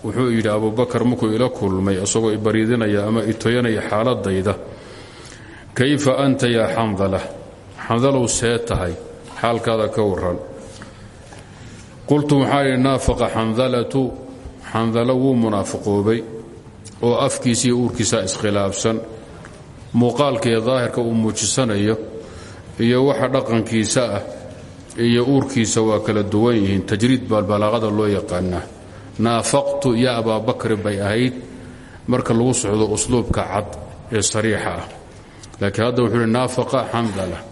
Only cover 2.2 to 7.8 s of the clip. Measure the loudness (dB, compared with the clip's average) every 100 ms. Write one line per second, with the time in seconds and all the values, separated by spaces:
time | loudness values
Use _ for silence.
2.2 | 2 2 2 2 2 2 2 0 2 0
3.2 | 0 0 2 2 2 0 0 0 2 0
4.2 | 0 0 0 -2 -6 -16 -18 -18 -18 -20
5.2 | -20 -20 -20 -20 -14 0 2 4 2 2
6.2 | 2 2 2 2 2 0 0 0 0 0
7.2 | -4 -12 -16 -20 -20 -16